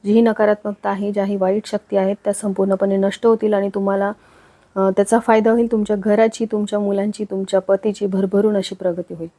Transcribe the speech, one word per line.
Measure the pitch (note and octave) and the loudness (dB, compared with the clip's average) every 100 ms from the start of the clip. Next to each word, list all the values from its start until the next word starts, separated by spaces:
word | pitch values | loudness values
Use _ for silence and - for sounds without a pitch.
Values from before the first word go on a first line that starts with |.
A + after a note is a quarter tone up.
जी | G3 | 4
ही | A3 | 4
नकारात्मकता | A#3 G#3+ G#3+ G#3 G#3 G3+ G3+ | 4 4 2 2 -4 -6 -6
आहे, | G3 G3+ | -4 -4
ज्या | G3+ | -2
ही | G3 G3+ | -2 0
वाईट | F#3 G3+ - | 0 -2 -4
शक्ती | G#3 _ G3+ | -8 _ 0
आहेत | F#3+ G#3 | 0 -2
त्या | - | -4
संपूर्णपणे | G3+ G#3 F#3+ G3 F#3+ G3 G3 | -4 -4 -2 0 2 0 2
नष्ट | G3 - A#3 | 0 0 0
होतील | A3+ G#3+ | 2 2
आणि | G#3 G3+ | 0 -2
तुम्हाला, | G3 G3 G3 G3 G#3+ _ - _ _ _ - | -2 -2 0 -2 -4 _ -20 _ _ _ 0
अ, | F#3+ F#3+ | 0 2
त्याचा | G3+ A#3 | 2 2
फायदा | A#3 A3 A3 | 4 4 4
होईल. | A#3 A#3 | 2 2
तुमच्या | A3 G#3 G#3 | 0 0 -2
घराची, | G3+ G#3 A3+ - | 0 2 2 0
तुमच्या | A3 G#3+ G#3 G#3 | -4 -2 -2 -2
मुलांची, | G3+ G3+ G#3 G#3 | -2 -2 -2 -4
तुमच्या | G#3+ F#3+ F#3+ F#3+ | -6 -6 -2 -2
पतीची | F#3+ G3 A3 G3+ G3+ | 2 0 0 -2 -2
भरभरून | F#3+ F#3+ G3+ G#3+ G3+ | 0 0 2 2 0
अशी | F#3+ | -4
प्रगती | F#3+ F#3 F3 F3 | -4 -4 -4 -8
होईल. | E3+ E3 | -10 -12